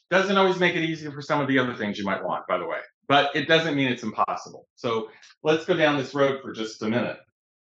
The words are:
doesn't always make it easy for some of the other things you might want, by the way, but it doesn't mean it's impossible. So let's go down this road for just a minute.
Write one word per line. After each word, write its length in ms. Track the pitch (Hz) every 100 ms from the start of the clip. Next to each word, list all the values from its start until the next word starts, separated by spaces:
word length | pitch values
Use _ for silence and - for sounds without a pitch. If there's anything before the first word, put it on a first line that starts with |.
| -
doesn't 260 | 185 196 196
always 200 | 190 175
make 160 | 175 160
it 80 |
easy 260 | 160 156 151
for 100 | 143
some 200 | 143 147
of 60 | 135
the 100 | 135
other 140 | 123
things 240 | 110 104 98
you 80 | 98
might 180 | 90
want, 220 | 82 78 -
by 100 | 90
the 60 | 82
way, 100 | 76 - _ -
but 260 | 139 - 156
it 120 | 143
doesn't 280 | 160 160 143
mean 120 | 131
it's 120 | 120
impossible. 640 | 107 107 92 90 - 85 - _
So 340 | 123 110 110 - - _
let's 220 | 156 160 -
go 100 | 165
down 220 | 151 143
this 160 | 127
road 280 | 143 139 131
for 100 | 113
just 280 | 110 107 -
a 40 | 110
minute. 300 | 120 98 - _ _ _ _